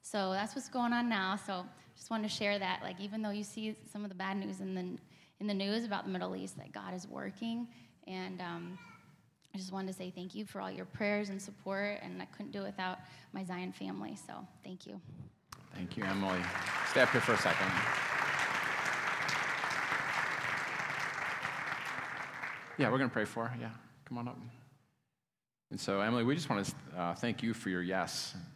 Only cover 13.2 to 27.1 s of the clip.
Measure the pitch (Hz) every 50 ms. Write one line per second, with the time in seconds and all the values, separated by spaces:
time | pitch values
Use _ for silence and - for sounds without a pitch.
13.2 | - - - 196 190 175 180 180 185 185 190 - 190 190 190 190 208 - 220 196
14.2 | - - - - 196 180 - - - - 185 180 - - - 196 - - - -
15.2 | - - - _ _ _ - - - - - - 92 90 - - 104 95 98 98
16.2 | 98 95 92 90 90 87 - - - - - - - - - 135 127 120 - 123
17.2 | - - 117 101 - 92 85 - 95 95 92 85 - - - - - - - -
18.2 | - - - - - - - - - - - - - - - - - - - -
19.2 | - - - - - - - - - - - - - - - - - - - -
20.2 | - - - - - - - - - - - - - - - - - - - -
21.2 | - - - - - - - - - - - - - - - - - - - -
22.2 | - - - - - - - - - - - - 143 113 113 135 135 123 - 117
23.2 | 107 101 - 117 113 117 120 117 120 113 110 113 - - - - - - 123 120
24.2 | 120 123 - - - 120 - - - - - _ _ _ _ _ _ _ _ _
25.2 | _ _ _ _ _ _ _ _ _ _ - 101 - - 98 98 101 110 117 123
26.2 | 117 123 143 170 151 - 110 101 98 - - - - - - 90 87 87